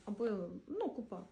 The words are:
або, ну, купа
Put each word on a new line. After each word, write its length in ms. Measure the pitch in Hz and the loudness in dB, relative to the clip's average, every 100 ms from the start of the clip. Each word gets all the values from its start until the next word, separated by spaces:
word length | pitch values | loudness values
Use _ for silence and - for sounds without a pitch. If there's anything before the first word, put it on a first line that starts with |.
| - | -2
або, 240 | 208 233 196 175 180 - | 2 4 4 0 -4 -2
ну, 220 | 370 392 | 2 2
купа 380 | - 220 180 - | 0 -4 -6 -6